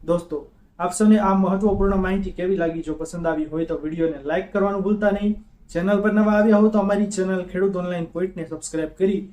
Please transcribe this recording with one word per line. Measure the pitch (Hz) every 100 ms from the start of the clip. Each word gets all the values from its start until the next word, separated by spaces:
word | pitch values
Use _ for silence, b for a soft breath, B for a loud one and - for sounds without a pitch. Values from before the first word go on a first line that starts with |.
દોસ્તો, | - 170 - 151 - b b b
આપ | 180
સૌને | - 214 214
આ | 196 190
મહત્વપૂર્ણ | 190 196 208 196 196 190
માહિતી | 185 196 190 -
કેવી | 180 190
લાગી? | 170 165 156
જો | 151
પસંદ | 160 175 170
આવી | 156 156
હોય | 156 165
તો | 160
વીડિયોને | 151 165 165 147 139
લાઈક | 170 190
કરવાનું | 202 196 196
ભૂલતા | 190 202 208
નહીં. | 202 208 208 - _ -
ચેનલ | 165 180 202
પર | 208
નવા | 208 214 208
આવ્યા | 214 208
હો | 214
તો | 220
અમારી | 196 202 202 185
ચેનલ | 185 185 180
ખેડૂત | 180 196 180
ઓનલાઈન | 180 175 165
પોઇન્ટને | 165 185 185 160
સબસ્ક્રાઇબ | 156 - 160 156 -
કરી | 190 190 -